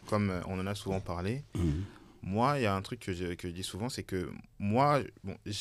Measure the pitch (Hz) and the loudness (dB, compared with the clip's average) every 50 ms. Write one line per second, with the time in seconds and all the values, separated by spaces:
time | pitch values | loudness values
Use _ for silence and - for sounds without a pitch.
0 | - - 110 104 104 98 92 87 82 85 95 92 92 95 104 104 - 98 95 95 | -4 0 2 4 4 4 2 0 -2 -2 -2 -2 -2 -2 -2 -2 -2 -2 -2 0
1 | 98 - 90 85 87 98 117 139 147 - - 107 87 80 71 82 98 101 - - | -2 -2 -4 -2 -2 -2 -2 -2 -4 -4 -2 2 2 2 2 2 -2 -6 -8 -14
2 | - - - - - - 95 107 120 135 147 143 123 104 98 95 95 - - 113 | -20 -20 -18 -12 -6 -2 2 4 4 4 4 4 4 4 4 2 0 -2 -8 -6
3 | - - 95 85 90 87 87 87 - 90 85 90 92 - - 92 104 123 - - | -4 -4 -2 -2 -2 -2 -4 -4 -6 -6 -6 -6 -6 -6 -4 -4 -4 -4 -4 -6
4 | 95 - - 92 90 67 50 50 - - - - 98 101 104 120 139 147 147 139 | -6 -4 -2 -2 -2 -4 -6 -10 -14 -16 -10 -4 0 2 4 6 6 6 4 4
5 | 113 - - - - 95 95 - - - 104 - | 2 -2 -8 -12 -10 -10 -10 -8 -8 -6 -6 -4